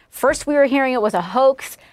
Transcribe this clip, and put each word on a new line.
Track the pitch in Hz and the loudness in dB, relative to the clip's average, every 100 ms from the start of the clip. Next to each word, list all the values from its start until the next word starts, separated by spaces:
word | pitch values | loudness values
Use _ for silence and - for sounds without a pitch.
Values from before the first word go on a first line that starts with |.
| _ | _
First, | - 262 311 - | -2 -2 -2 -2
we | |
were | 294 277 | 2 2
hearing | 277 262 | 2 0
it | 247 | 0
was | 214 185 | -2 -2
a | |
hoax. | 175 233 269 269 - - - | -2 2 2 2 -10 -20 -20